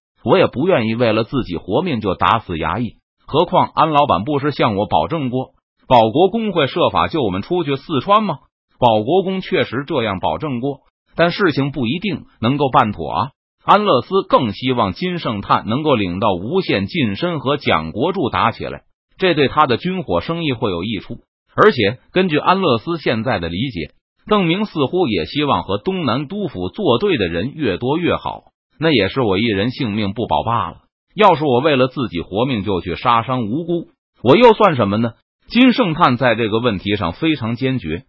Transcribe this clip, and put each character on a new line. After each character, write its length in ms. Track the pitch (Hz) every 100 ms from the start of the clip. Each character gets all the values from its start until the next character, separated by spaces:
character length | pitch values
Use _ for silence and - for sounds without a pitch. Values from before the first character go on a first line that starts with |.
| _ _
我 140 | 113 180
也 80 | 123
不 200 | 113 175
愿 200 | 160 110
意 80 |
为 180 | 113 120
了 100 | 107
自 200 | 113 139
己 140 | 87 80
活 260 | - 117
命 180 | 180 120
就 140 | 98
打 240 | 87 92 113
死 160 | -
衙 260 | 80 80 98
役。 140 | 117 - _ _ -
何 180 | 139
况 260 | 175 175 -
安 160 | - 156
老 160 | 147 143
板 180 | -
不 140 | 113 143
是 140 | 147
向 240 | 139 143 98
我 100 | 104
保 200 | 92 82
证 220 | 160 127
过， 220 | 127 127 _ _ _ -
保 220 | 123 113
国 200 | 135 190
公 220 | 226 214
会 140 | 175 135
设 220 | 175 135
法 200 | 90 87
救 140 | 160
我 60 | 110
们 140 | 90
出 200 | - 180
去 140 | 143 135
四 240 | - 160
川 240 | 180 208
吗？” 140 | 208 143 _ _ _ -
保 220 | 123 107
国 200 | 107 180
公 200 | 185 190
确 220 | - 170
实 200 | 120 120 143
这 160 | 151
样 160 | 113 95
保 200 | 90 80
证 220 | 151 123
过， 180 | 135 139 _ _ _
但 160 | - 170
事 220 | 170 190
情 200 | 139 139
不 140 | 139 120
一 120 | 190
定 260 | 202 160 - -
能 160 | 113 143
够 140 | 139
办 200 | 139 113
妥 200 | 98 73
啊。 200 | 67 123 _ _ _
安 220 | - 196
乐 160 | 208 131
斯 220 | - 190 -
更 280 | 254 120
希 180 | 98 127
望 220 | 123 101
金 240 | 87 180 175
圣 240 | 156 104
叹 240 | - 127 95
能 160 | 120
够 120 | 156
领 240 | 123 95 90
到 120 | 110
无 300 | 90 104 185
限 240 | 170 117 95
近 300 | 175 117 98
身 220 | 175 160
和 200 | 127 147
蒋 340 | - 85 80
国 220 | 87 160
柱 160 | 196 120
打 200 | 90 110
起 140 | -
来， 200 | 67 71 _ _ _ -
这 160 | 185
对 140 | 151 131
他 180 | 151 151
的 100 | 147
军 260 | 180 185
火 180 | 143 87
生 200 | - 170
意 100 | 156
会 160 | 117 117
有 140 | 85
益 160 | 104 98
处。 180 | - - _ _ _
而 160 | - 202
且 280 | 135 98 127 _
根 180 | 175 190
据 80 | 147
安 240 | 156 185
乐 160 | 180 113
斯 180 | 165 170
现 260 | 170 113
在 160 | 113 104
的 120 | 85
理 180 | 87 135
解， 220 | 98 71 _ _ _ -
邓 200 | 208 170
明 180 | 185
似 200 | 214 -
乎 240 | 127 180 156
也 160 | 92 78
希 180 | 139
望 200 | 147 101
和 120 | 82 101
东 280 | 180 190
南 240 | 143 123 143
督 180 | 208 180
府 220 | 92 90
作 300 | - 185 117
对 200 | 202 151
的 100 | 90
人 240 | 85 110
越 240 | - 127 90
多 220 | 123 160
越 180 | 160 85
好， 280 | 64 52 - _ _ -
那 120 | 156
也 180 | 131 95
是 120 | 135
我 180 | 117 92
一 40 |
人 280 | 117 98 117
性 220 | 123 123
命 200 | 104 101
不 140 | 110 101
保 180 | 73
罢 260 | 98 117 87
了。 60 | - _ _ _
要 200 | 175 208
是 100 | 156
我 140 | 156 120
为 160 | 156 135
了 120 | 131
自 180 | 147 110
己 120 | 82
活 240 | 76 95 135
命 160 | 117
就 180 | 98 90
去 140 | 87
杀 280 | 82 127 117
伤 200 | 117 131
无 220 | 104 139
辜， 240 | 170 170 - _ _ _
我 140 | 113 170
又 180 | 240
算 220 | 214 202 139
什 120 | 101
么 80 | 104
呢？ 180 | 117 - _ _ -
金 240 | 226 262
圣 200 | 233 202
叹 240 | 156 165 123
在 180 | 131
这 140 | 110 113
个 120 | 110
问 180 | 123 95
题 180 | 101 104
上 160 | 85
非 220 | - 160
常 220 | 151 110 120
坚 220 | 131 131
决， 260 | 78 80